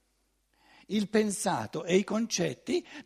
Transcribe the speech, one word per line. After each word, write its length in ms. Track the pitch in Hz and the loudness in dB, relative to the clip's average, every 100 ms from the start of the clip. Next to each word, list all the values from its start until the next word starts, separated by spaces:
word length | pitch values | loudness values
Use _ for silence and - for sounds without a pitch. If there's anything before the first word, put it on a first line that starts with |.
| _ _ _ _ _ _ _ - - | _ _ _ _ _ _ _ -20 -4
Il 220 | 208 202 | -2 2
pensato 760 | 220 214 190 190 139 107 156 | 2 2 0 -2 -2 -4 -6
e 120 | 165 185 | 2 2
i 80 | |
concetti 800 | 202 208 226 - 160 127 - 349 - 302 | 4 -2 -2 0 -2 -4 -4 -4 -4 -12